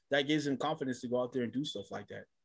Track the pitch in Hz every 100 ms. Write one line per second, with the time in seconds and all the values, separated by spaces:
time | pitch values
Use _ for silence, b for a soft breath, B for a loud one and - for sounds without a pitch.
0 | _ 143 143 151 143 131 147 156 131 123
1 | 123 123 123 131 117 120 147 101 98 107
2 | 104 104 98 _